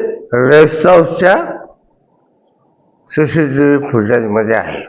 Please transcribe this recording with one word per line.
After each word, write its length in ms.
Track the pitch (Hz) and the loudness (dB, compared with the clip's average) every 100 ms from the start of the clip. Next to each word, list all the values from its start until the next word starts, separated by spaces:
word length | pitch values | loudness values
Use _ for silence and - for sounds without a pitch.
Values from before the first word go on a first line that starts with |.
| - - - 123 127 | -4 -8 -6 -2 4
रेस्ट 380 | 151 151 - - | 4 4 2 2
हाऊसच्या 500 | 180 131 165 180 240 339 - - _ _ _ _ _ _ _ _ _ _ _ _ _ - | 4 2 0 0 0 -4 -12 -18 _ _ _ _ _ _ _ _ _ _ _ _ _ -8
सीसीटीव्ही 840 | 151 147 160 147 135 143 143 143 | -4 -2 -2 -2 0 0 0 0
फुटेजमध्ये 640 | 120 107 120 110 107 110 | -2 0 0 0 -2 0
आहे, 280 | 110 - - | -2 -4 -10